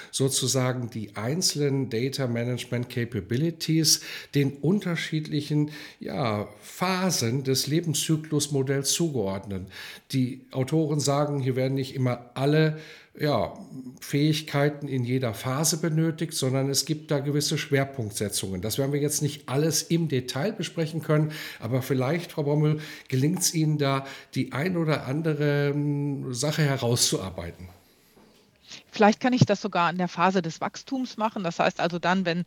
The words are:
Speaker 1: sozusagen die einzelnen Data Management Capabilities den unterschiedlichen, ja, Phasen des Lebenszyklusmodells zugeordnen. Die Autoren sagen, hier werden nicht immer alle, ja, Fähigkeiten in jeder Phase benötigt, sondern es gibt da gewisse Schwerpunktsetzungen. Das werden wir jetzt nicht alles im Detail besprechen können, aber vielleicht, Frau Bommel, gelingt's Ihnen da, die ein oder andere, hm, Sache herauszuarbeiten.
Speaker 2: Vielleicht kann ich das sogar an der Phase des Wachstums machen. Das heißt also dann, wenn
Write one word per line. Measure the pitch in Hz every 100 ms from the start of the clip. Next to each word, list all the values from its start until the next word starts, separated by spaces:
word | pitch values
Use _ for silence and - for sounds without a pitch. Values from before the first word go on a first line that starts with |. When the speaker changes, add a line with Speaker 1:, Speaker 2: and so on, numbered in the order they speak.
| -
Speaker 1:
sozusagen | - 135 - 127 131 127 123 117
die | 113 104
einzelnen | - 113 165 180 147 143 135 123
Data | 113 135 139 127
Management | 117 120 120 - 120 120
Capabilities | 123 117 104 90 120 165 165 - 160 151 - - - -
den | 143 139
unterschiedlichen, | - 147 202 185 160 - 156 151 151 147 151 151 - - -
ja, | - 180 120 104 101 -
Phasen | - - 185 185 185 - 117 135
des | 131 127 -
Lebenszyklusmodells | 156 165 147 - 156 156 147 - 139 131 139 135
zugeordnen. | - 170 131 95 95 101 95 95 - - - _
Die | 135 123 - -
Autoren | 131 127 160 147 151
sagen, | 135 139 147 143
hier | 131
werden | 127 131
nicht | 135 131
immer | 131 127 120 -
alle, | 131 143 151 156 156 - - - -
ja, | 147 120 82 - - 139 127 135
Fähigkeiten | - 143 151 156 156 147 147 147 143
in | 131
jeder | 120 131 120
Phase | 104 127 131 160 156
benötigt, | 170 156 160 160 165
sondern | - 131 135 139
es | 135 -
gibt | 156 -
da | 147
gewisse | 143 147 143 151
Schwerpunktsetzungen. | - 135 135 - 104 - 101 - 95 95
Das | 107 123
werden | 143
wir | 147
jetzt | 147 147
nicht | 147 - -
alles | 131 156 151
im | - 170 165
Detail | 131 127 131 190
besprechen | 214 160 - 156 160
können, | - 156 156 - - -
aber | 110 127
vielleicht, | 123 131 127 170 175
Frau | -
Bommel, | 143 147 151 151 - - -
gelingt's | 131 147 180 -
Ihnen | 165 156 147
da, | 139 135 135 - -
die | 135 -
ein | 127 175 175
oder | 156 135 123
andere, | 147 156 143 147 143 143
hm, | 147 147 143 143 139 135
Sache | 123 147 160
herauszuarbeiten. | 147 131 117 120 - 156 92 90 87 - 90 - _ _ _ - - _ _ _ - - -
Speaker 2:
Vielleicht | - 208 220
kann | 254
ich | 247
das | - 196
sogar | 208 180 170
an | 180
der | 180
Phase | - 180 190
des | 165 -
Wachstums | - - - 269 254 -
machen. | 220 220
Das | 170 -
heißt | - -
also | 165 175
dann, | 170 190
wenn | 175 170